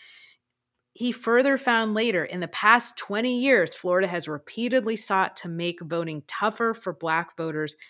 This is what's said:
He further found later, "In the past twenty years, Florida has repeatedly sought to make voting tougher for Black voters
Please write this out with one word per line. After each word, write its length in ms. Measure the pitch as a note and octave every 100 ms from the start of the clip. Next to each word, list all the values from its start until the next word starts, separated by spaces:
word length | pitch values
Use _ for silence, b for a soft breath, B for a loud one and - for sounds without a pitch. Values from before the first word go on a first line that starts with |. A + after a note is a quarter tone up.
| b b b b _ _ _ _ _
He 220 | - B3
further 440 | A#3 - A#3 C4+ C4+
found 360 | C4 A3+ A3
later, 320 | G#3+ A#3 F#3 D3+
"In 160 | F3+
the 80 | E3+
past 480 | - G#3 A#3+ - -
twenty 420 | - G3+ B3 B3
years, 340 | C4+ A#3+ D#3+
Florida 360 | - F3+ F3+ F#3+
has 180 | F3 D3+
repeatedly 680 | D3+ - - A#3+ C4 A3 A3
sought 400 | - F#3+ F#3 -
to 100 | F3
make 320 | E3 F3 E3+
voting 440 | E3 E3+ E3 D3+ -
tougher 460 | - G#3+ G#3+ A#3
for 180 | A3 F#3+
Black 460 | D#3+ E3 D#3+ E3+ -
voters 400 | D#3+ D3+ D3+ - b